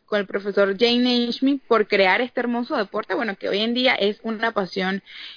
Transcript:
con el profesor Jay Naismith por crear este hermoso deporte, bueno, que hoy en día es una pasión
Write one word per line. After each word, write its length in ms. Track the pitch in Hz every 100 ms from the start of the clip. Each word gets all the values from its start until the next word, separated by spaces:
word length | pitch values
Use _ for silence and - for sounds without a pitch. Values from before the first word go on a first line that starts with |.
| -
con 140 | 208
el 60 | 196
profesor 500 | 202 202 196 196 196
Jay 200 | 233 240
Naismith 640 | 247 240 240 233 269 277 -
por 200 | 220 208
crear 320 | 202 190 196
este 200 | 247 -
hermoso 360 | 240 240 240 302
deporte, 380 | 196 208 208
bueno, 220 | 349 226 196
que 120 | -
hoy 120 | 196
en 140 | 220
día 200 | 240 254
es 240 | - 196 208
una 300 | 220 214 226
pasión 500 | 220 185 - 185 196 - - -